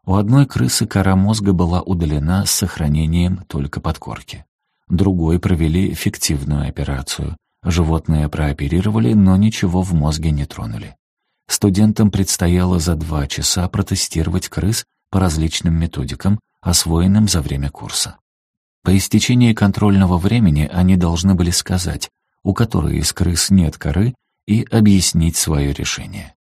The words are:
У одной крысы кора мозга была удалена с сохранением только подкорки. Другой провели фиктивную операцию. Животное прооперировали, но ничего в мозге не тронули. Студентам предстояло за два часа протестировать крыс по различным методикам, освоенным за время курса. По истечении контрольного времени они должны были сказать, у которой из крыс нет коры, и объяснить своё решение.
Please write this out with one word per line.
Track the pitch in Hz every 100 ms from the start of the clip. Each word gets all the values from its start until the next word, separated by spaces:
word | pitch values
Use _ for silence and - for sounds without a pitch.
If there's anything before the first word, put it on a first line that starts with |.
| -
У | 98
одной | 104 135 139
крысы | - 123 - 110
кора | 101 95 95
мозга | 98 110 98
была | 90 87 90
удалена | - 90 82 73 76 95 98
с |
сохранением | - 95 - 76 76 78 85 90 92 -
только | 73 69 -
подкорки. | - - - - - - - _ _ _ -
Другой | 85 98 90 80 85
провели | 98 85 80 87 95
фиктивную | 80 - - - 73 71 71 69
операцию. | 71 69 67 65 - 71 78 _ _
Животное | 90 85 80 80 80 78 73
прооперировали, | - 76 69 71 85 104 110 117
но | 110 95 92
ничего | 110 - 87 90
в | 92
мозге | 82 73 78 80
не | 73 71
тронули. | - 55 55 - - _ _ _ _ -
Студентам | - 104 95 107 107 104
предстояло | 95 92 - 87 90 90 90
за | 85 78
два | 80 78 71
часа | - 76 90 87
протестировать | 104 - 95 - 82 82 90 -
крыс | - 95 113 - _ _
по | 95
различным | 92 78 80 - 85 82
методикам, | 85 - 62 - 95 107 _ _
освоенным | 92 87 80 82 92 104 104
за | 87
время | 67 69 71
курса. | - - - - - _ _ _ _ _ _
По | - 98
истечении | - 110 - 123 120
контрольного | 110 101 - 104 98 90 90
времени | 98 120 98 76 76
они | 90 90 92
должны | 85 85 98 90
были | 87
сказать, | 85 - 92 87 - - _ _ _
у | 95
которой | 98 110 - 73 71
из | 78
крыс | - 90 85 -
нет | 95 78 -
коры, | 76 73 117 - _ _ -
и | 107 117
объяснить | 113 107 98 - 82 82 -
своё | - 73 71
решение. | 69 - - - 101 - _